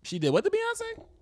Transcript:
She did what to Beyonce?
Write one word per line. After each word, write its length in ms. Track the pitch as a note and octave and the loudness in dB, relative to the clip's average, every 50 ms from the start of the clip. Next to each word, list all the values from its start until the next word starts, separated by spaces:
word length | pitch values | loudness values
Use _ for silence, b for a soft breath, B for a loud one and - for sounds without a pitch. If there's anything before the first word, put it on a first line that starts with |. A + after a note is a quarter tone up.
| _ | _
She 160 | - - F3+ | -6 -6 0
did 120 | D3+ D3 | 0 4
what 120 | C3+ E3 A#3+ | 4 4 4
to 60 | F#4+ | 4
Beyonce? 540 | - G#4+ A4+ A#4 A#4+ A4+ A#4 A4+ A4+ A4 - - - _ | 0 0 0 0 -4 -4 -6 -10 -10 -12 -14 -20 -20 _